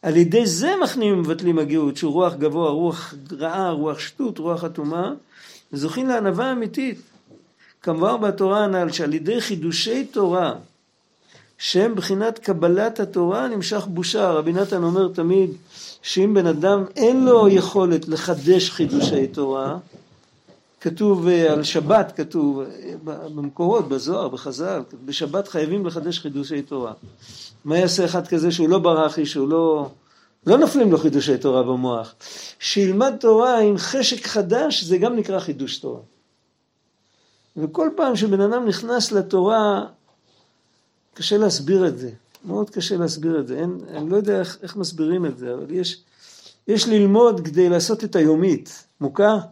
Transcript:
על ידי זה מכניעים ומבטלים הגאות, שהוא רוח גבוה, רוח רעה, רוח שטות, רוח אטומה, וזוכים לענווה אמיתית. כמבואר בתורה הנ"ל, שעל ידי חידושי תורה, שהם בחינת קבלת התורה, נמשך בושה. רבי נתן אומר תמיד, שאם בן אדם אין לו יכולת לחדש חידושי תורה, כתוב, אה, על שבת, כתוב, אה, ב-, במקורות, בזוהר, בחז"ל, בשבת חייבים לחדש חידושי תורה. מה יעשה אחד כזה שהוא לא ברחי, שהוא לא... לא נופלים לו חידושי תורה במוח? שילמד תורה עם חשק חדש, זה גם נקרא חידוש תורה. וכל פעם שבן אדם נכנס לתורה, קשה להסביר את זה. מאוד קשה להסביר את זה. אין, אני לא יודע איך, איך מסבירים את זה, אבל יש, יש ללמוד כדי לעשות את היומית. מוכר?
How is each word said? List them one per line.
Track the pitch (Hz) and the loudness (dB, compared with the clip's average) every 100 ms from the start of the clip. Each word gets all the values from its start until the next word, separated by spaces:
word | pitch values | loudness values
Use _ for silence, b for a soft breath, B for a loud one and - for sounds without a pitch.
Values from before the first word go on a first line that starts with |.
על | 180 160 | 2 4
ידי | 165 214 226 | 4 4 2
זה | 165 269 392 | 0 -2 0
מכניעים | 294 262 214 | -2 0 0
ומבטלים | 190 160 165 180 165 | 0 0 -2 0 0
הגאות, | 147 156 147 139 | 0 0 0 -2
שהוא | 160 | -2
רוח | 147 180 | 0 0
גבוה, | 143 151 147 170 | 0 -2 0 -2
רוח | 147 170 151 - 143 135 | 0 -2 -4 -12 -18 -16
רעה, | 147 160 180 190 | -8 -6 -2 -4
רוח | 156 156 147 | -2 -4 -6
שטות, | - _ 262 175 | -10 _ -6 -6
רוח | 160 170 | -6 -4
אטומה, | 170 170 147 165 190 285 B B B B B | -6 -6 -6 -4 -6 -8 B B B B B
וזוכים | 139 151 196 262 | -8 -6 -4 -2
לענווה | 240 202 175 254 | 0 0 -2 -2
אמיתית. | 254 220 - 269 220 - _ _ - _ _ b b | -4 -6 -6 -6 -8 -16 _ _ -20 _ _ b b
כמבואר | - 160 185 240 | -6 0 0 0
בתורה | 214 196 190 202 | -2 0 0 2
הנ"ל, | 208 190 170 | 2 0 -2
שעל | 170 151 | -2 -4
ידי | 156 156 233 | -4 -2 -4
חידושי | 226 190 160 170 226 247 277 | -4 -4 -4 -4 -4 -4 -4
תורה, | - 190 180 165 117 - _ _ _ _ _ b b b b | -2 0 0 -2 -4 -14 _ _ _ _ _ b b b b
שהם | - 180 220 214 | -2 0 0 0
בחינת | 180 190 220 226 | -4 -2 -2 -4
קבלת | - 175 170 180 220 226 | -4 0 2 2 0 -2
התורה, | 202 190 175 208 262 | -4 0 0 0 -2
נמשך | 220 175 208 208 | -4 -4 -6 -6
בושה. | 175 170 220 196 | -6 -4 0 2
רבי | 160 156 | 2 0
נתן | 175 196 196 | 0 0 0
אומר | 170 180 185 | 0 2 0
תמיד, | 175 165 190 185 143 B B B B | 0 2 2 2 -2 B B B B
שאם | - - 196 | -6 0 2
בן | 202 170 | 4 2
אדם | 151 180 202 190 - | 2 2 2 0 2
אין | 233 262 254 | 2 4 6
לו | 240 208 | 8 8
יכולת | 190 175 202 185 160 160 | 6 2 0 2 2 0
לחדש | 156 175 160 139 185 180 | -6 -4 -2 4 4 4
חידושי | - 160 143 139 139 135 | -2 0 0 0 0 -2
תורה, | 143 139 135 135 170 180 - _ _ _ _ _ _ _ _ | -2 -4 -2 -4 -8 -12 -20 _ _ _ _ _ _ _ _
כתוב, | 180 170 208 190 170 | -8 0 2 4 4
אה, | 175 165 | 4 4
על | 151 | 2
שבת, | 147 170 151 214 190 - | 0 -2 4 4 2 -4
כתוב, | 147 175 147 135 | -6 0 0 0
אה, | 131 - 123 156 | -8 -12 -14 -14
ב-, | 156 151 160 151 | -12 -12 -12 -10
במקורות, | 143 139 175 226 139 | -10 -2 0 0 0
בזוהר, | 135 127 190 160 | -4 -4 -4 -4
בחז"ל, | 123 143 127 175 185 123 120 131 | -8 -12 -8 -6 -6 -10 -16 -12
בשבת | 143 156 170 202 | -8 -4 -4 -4
חייבים | 170 151 196 180 | -4 -2 -2 -4
לחדש | 165 156 160 | -6 -6 -6
חידושי | 151 139 143 151 | -8 -8 -6 -8
תורה. | 143 139 120 107 - - B B B _ 147 | -6 -8 -8 -10 -20 -20 B B B _ -2
מה | 165 | 2
יעשה | 180 175 175 | 2 2 0
אחד | 175 170 | 0 -2
כזה | 170 165 | 0 0
שהוא | 170 160 | 2 4
לא | 185 | 4
ברחי, | 175 160 156 151 147 | 4 4 2 0 -4
שהוא | 151 135 | -2 0
לא... | 165 165 156 139 - b b b b - | 2 2 2 -2 -12 b b b b 4
לא | 233 | 6
נופלים | 320 285 226 | 6 4 4
לו | 160 | 4
חידושי | 156 143 139 127 | 4 2 0 0
תורה | 139 127 | 2 2
במוח? | 123 127 127 117 113 - B B B B | 2 0 -2 -4 -8 -16 B B B B
שילמד | - - 190 190 262 233 | -4 0 2 2 0 2
תורה | 233 220 254 240 | 4 6 6 4
עם | 208 196 | 4 2
חשק | - 269 240 240 - | -2 -2 -2 -2 -4
חדש, | 214 180 233 302 - | -4 0 0 0 -2
זה | 165 180 | 0 0
גם | 214 240 | 2 0
נקרא | 202 190 | -2 -4
חידוש | 170 135 131 - | -4 -8 -8 -8
תורה. | 143 120 - _ _ _ _ _ _ _ _ _ _ _ _ _ _ - | -10 -12 -16 _ _ _ _ _ _ _ _ _ _ _ _ _ _ -8
וכל | 151 160 320 311 | -6 -2 -2 0
פעם | 285 220 | 0 0
שבן | 214 190 | 0 2
אדם | 202 240 240 | 2 0 -2
נכנס | 190 233 247 - | -4 -2 -2 0
לתורה, | 208 190 190 185 220 208 202 208 _ _ _ _ _ _ _ _ _ _ _ _ | 0 0 2 2 2 2 0 -4 _ _ _ _ _ _ _ _ _ _ _ _
קשה | _ 170 208 | _ -2 2
להסביר | 214 170 143 190 180 | 2 0 0 2 2
את | 123 | -2
זה. | 127 110 _ _ 196 | -10 -14 _ _ -10
מאוד | 196 208 | -6 -4
קשה | - 170 190 | -6 -4 -2
להסביר | 170 160 156 160 | -2 -4 -2 -2
את | 127 | -4
זה. | 131 | -6
אין, | 170 180 - | -6 -8 -12
אני | 156 156 | -10 -2
לא | 196 | -2
יודע | 196 196 | 0 -2
איך, | 170 - | -4 -8
איך | 185 202 | -14 -8
מסבירים | 175 165 156 180 165 | -8 -4 -2 0 -2
את | 123 | -6
זה, | 123 | -8
אבל | 123 147 | -10 -8
יש, | 180 180 - B B B B B B - | -6 -6 -8 B B B B B B -2
יש | 214 233 | 0 2
ללמוד | 214 202 208 240 196 160 | 4 6 6 6 4 -2
כדי | 151 180 | 2 4
לעשות | 175 170 220 | 4 0 -4
את | 214 190 | -2 2
היומית. | 156 156 185 151 - - _ _ | 4 4 2 0 -4 -20 _ _
מוכר? | 139 143 202 214 170 | -6 2 2 2 -4